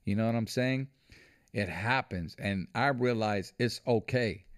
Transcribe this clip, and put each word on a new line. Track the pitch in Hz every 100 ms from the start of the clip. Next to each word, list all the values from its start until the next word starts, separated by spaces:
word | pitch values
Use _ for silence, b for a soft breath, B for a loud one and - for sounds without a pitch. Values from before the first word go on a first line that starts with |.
You | -
know | 101 113
what |
I'm | 117 110
saying? | - 127 131 135 b b b b b b
It | 101 95
happens. | 82 110 131 - 92 80 -
And | 101 98 85
I | 117 139
realize | 127 123 113 110 101 90 -
it's | 120 - -
okay. | 113 - 127 117 - -